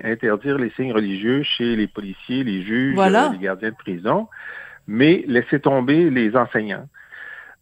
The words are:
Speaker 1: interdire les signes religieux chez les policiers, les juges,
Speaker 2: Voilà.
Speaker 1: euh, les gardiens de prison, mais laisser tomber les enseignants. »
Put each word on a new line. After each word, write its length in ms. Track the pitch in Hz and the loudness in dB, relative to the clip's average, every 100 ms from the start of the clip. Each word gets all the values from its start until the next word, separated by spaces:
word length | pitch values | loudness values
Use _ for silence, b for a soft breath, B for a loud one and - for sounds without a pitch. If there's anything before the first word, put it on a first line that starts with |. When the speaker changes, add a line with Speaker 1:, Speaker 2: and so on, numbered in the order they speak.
Speaker 1:
interdire 560 | 113 113 117 104 143 139 | -4 -2 0 0 0 -2
les 100 | 117 | -2
signes 220 | - 131 | -4 -2
religieux 480 | 110 104 95 110 135 | 0 -2 -2 0 0
chez 340 | 147 - 120 113 | 0 -2 -2 0
les 120 | 101 | -2
policiers, 560 | - 101 95 - 127 | -4 -10 -12 -6 -4
les 180 | 127 95 | -2 -4
juges, 320 | 92 117 135 | -2 0 0
Speaker 2:
Voilà. 340 | 160 190 202 285 | 2 4 4 2
Speaker 1:
euh, 40 | |
les 80 | 95 | -2
gardiens 320 | 95 92 110 | -4 -4 -6
de 40 | 110 | -8
prison, 520 | - 90 98 165 226 B B B B B - | -8 -4 -2 -2 -2 B B B B B -6
mais 360 | 107 147 185 151 | 4 6 4 2
laisser 320 | 123 - 147 | 0 2 0
tomber 520 | 151 139 127 156 170 | 2 2 4 4 4
les 240 | 127 110 123 | 2 2 2
enseignants. » 520 | 117 117 107 98 - B B B B B B B | 2 0 -4 -6 -10 B B B B B B B